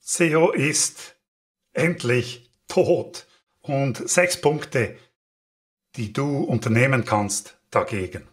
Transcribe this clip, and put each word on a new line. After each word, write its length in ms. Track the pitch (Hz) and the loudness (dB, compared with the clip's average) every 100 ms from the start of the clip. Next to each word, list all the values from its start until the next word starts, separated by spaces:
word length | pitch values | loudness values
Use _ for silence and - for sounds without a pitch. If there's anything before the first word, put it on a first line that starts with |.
| - | -6
S 100 | - | 0
E 140 | 170 156 | 2 4
O 140 | 175 | 4
ist 680 | - 143 - - - - _ _ _ _ _ _ | 2 0 0 -2 -6 -20 _ _ _ _ _ _
endlich 800 | - 160 170 120 123 120 - _ _ _ | 0 0 0 0 0 -2 -10 _ _ _
tot. 600 | - 175 175 - - - _ _ _ | 0 4 2 0 -14 -20 _ _ _
Und 480 | - 139 139 117 - | -4 -2 0 -4 0
sechs 320 | - 180 - | 2 2 2
Punkte, 560 | 147 151 - 135 107 - _ _ _ _ _ _ _ _ _ - | 0 0 -2 -2 -2 -6 _ _ _ _ _ _ _ _ _ -10
die 140 | 110 | -6
du 340 | - 143 139 311 | -4 -2 -2 0
unternehmen 600 | 117 117 113 131 131 107 | -2 2 2 4 2 0
kannst 540 | 107 101 - - - _ | 0 0 -6 -10 -20 _
dagegen. 580 | 113 90 104 92 90 - | -2 -2 -4 -6 -10 -16